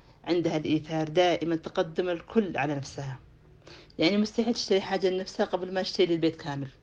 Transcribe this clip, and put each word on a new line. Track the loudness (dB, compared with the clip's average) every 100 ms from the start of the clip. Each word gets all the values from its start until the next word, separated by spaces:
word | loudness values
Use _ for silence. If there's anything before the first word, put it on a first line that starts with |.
| -20 -10 -2
عندها | 0 2 0
الإيثار، | 0 0 0 -4 0
دائمًا | 4 4 4 0 -2
تقدم | -2 -2 -2 -2 -2
الكل | -2 -2 0 2 0
على | -2 -2
نفسها، | -6 -10 -10 -10 -16 -20 -20 -20 -20 -20 -12 0
يعني | 2 2
مستحيل | 0 0 0
تشتري | 0 2 0
حاجة | 2 0 0
لنفسها | 0 -4 -4 -2
قبل | -2 -4
ما | -2
تشتري | 0 2 4
البيت | 4 2 0
كامل. | -6 -6 -6 -10